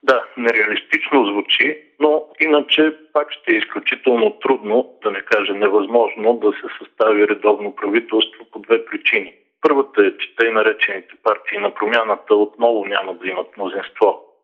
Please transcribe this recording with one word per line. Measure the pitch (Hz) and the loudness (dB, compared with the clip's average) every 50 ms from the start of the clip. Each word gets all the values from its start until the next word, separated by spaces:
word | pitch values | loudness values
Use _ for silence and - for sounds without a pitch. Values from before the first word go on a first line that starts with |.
Да, | - - 131 117 - - - | 2 2 0 0 0 -6 -10
нереалистично | - 120 117 113 110 107 107 104 - - _ - 156 - - 147 139 135 | -4 -2 0 0 2 0 0 -2 -6 -4 _ -4 -4 -2 0 2 2 2
звучи, | 131 101 104 101 - - - 117 143 151 151 _ _ _ _ | 2 0 -4 -2 -2 0 0 0 -2 -2 -6 _ _ _ _
но | 147 151 151 156 156 - - - | 2 2 2 2 -2 -6 -6 -6
иначе | - 156 151 147 143 - - 151 156 156 156 - - _ | 0 2 2 2 2 0 2 2 2 2 0 -6 -20 _
пак | _ 151 147 - | _ -4 -4 -4
ще | - - _ 123 | -10 -12 _ -2
е | 113 | -2
изключително | 107 107 - - 104 101 - - - - 131 120 117 110 104 - - | -2 -2 -6 -8 -6 -4 -6 -6 -2 -2 0 0 2 0 0 -2 -2
трудно, | - 135 135 117 107 104 107 123 127 - - _ | -2 -2 -2 -2 -2 0 0 0 0 -2 -12 _
да | - 107 | -6 -6
не | 98 98 | -6 -6
кажа | 95 - 117 104 101 101 98 | -2 0 0 0 0 -2 -2
невъзможно, | 98 107 101 98 104 98 95 117 120 113 104 - 113 107 113 120 | 0 0 2 2 2 0 2 2 2 2 2 -2 0 0 0 0
да | 113 104 104 | 2 2 0
се | 98 - - - - - | 0 0 -10 -14 -14 -16
състави | - - _ _ 110 110 107 104 104 104 | -18 -20 _ _ 2 2 4 4 4 2
редовно | 107 98 - 104 104 101 104 101 98 | 2 0 2 0 2 2 -2 -10 -10
правителство | - 107 101 104 120 117 - 110 113 110 - - - - _ | -6 -6 -2 -2 -2 -2 0 0 0 0 -2 -6 -20 -20 _
по | - 113 | -20 -20
две | 104 - 113 113 - | -2 0 0 0 0
причини. | - - - - - - 107 95 - - _ _ _ _ _ | -6 -12 -4 -2 -2 -2 -2 -4 -6 -18 _ _ _ _ _
Първата | - 156 147 139 139 - - - - | 0 0 2 2 0 0 2 2 2
е, | 95 - - | 2 2 -4
че | - - _ | -14 -14 _
тъй | - 117 117 | -2 0 0
наречените | 113 110 107 110 107 - - - 101 95 - _ - _ | 2 2 0 0 0 0 -2 -2 -2 -8 -12 _ -20 _
партии | _ 110 107 - - - - 202 | _ -2 -2 0 -4 -10 -8 -4
на | 202 101 - | -4 -6 -4
промяната | - 107 107 117 117 113 110 101 95 - - 110 | -4 -4 0 0 0 0 0 -4 -4 0 0 2
отново | 104 104 104 _ - 117 117 117 107 98 | 2 2 0 _ 0 2 2 2 2 -2
няма | 98 101 101 98 98 90 | -2 -4 -4 -4 -6 -10
да | 85 90 92 | -10 -10 -8
имат | 92 90 - - _ | -8 -8 -10 -10 _
мнозинство. | - 98 90 90 98 92 - _ - 110 98 - - - _ _ _ | -10 -10 -8 -8 -8 -10 -10 _ 2 2 2 2 0 -10 _ _ _